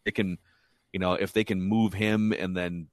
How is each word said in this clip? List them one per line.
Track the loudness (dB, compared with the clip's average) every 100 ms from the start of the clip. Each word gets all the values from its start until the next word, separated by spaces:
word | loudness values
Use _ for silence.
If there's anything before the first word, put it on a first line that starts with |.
they | -4
can, | -2 -2 -4 _ _ _ _ _
you | -2
know, | 0
if | 0 0
they | 0
can | 0 0
move | 2 2 2
him | 2 2 2 2
and | 0 -2 -4
then, | -4 -6 -10